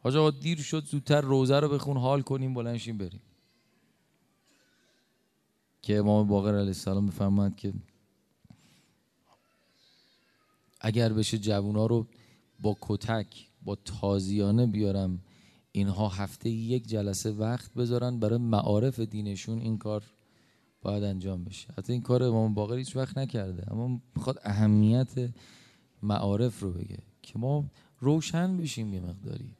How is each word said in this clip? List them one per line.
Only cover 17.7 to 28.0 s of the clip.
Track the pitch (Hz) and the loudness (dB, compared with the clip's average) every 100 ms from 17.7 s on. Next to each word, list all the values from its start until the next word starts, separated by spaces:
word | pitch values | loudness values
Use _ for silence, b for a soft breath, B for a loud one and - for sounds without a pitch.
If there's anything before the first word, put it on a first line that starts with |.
بذارن | - 120 123 123 123 | -4 0 0 0 0
برای | 107 117 | 2 2
معارف | 117 104 - 104 127 123 | 2 2 4 2 2 0
دینشون، | 113 110 104 98 - 113 | -6 -4 -6 -6 -6 -4
این | 117 110 | -4 -4
کار | 107 107 104 _ b b b b b _ | -4 -6 -6 _ b b b b b _
باید | - 104 | -4 -2
انجام | 101 95 92 92 | -2 -4 -6 -6
بشه. | 90 95 - - | -8 -12 -14 -12
حتی | 98 | -4
این | 123 | -4
کار | - 123 | 2 2
امام | 127 113 110 | 4 4 2
باقر | 104 104 123 | 0 -2 -4
هیچ | 131 131 | -4 -4
وقت | 131 - | -4 -4
نکرده، | 131 117 95 90 98 | -4 -4 -6 -6 -6
اما | 104 120 123 - - | -4 -4 -4 -6 -6
می‌خواد | - 131 | -4 -4
اهمیت | - 101 107 104 107 120 135 131 123 117 B B B B B _ | -2 2 6 8 6 6 2 -2 -6 -6 B B B B B _
معارف | 104 104 101 101 120 - | -2 0 2 2 0 -2
رو | 98 | -6
بگه | 87 87 - - _ | -6 -8 -12 -16 _
که | - 107 | -12 -6
ما | 123 147 143 b b | -2 -2 -2 b b
روشن | b | b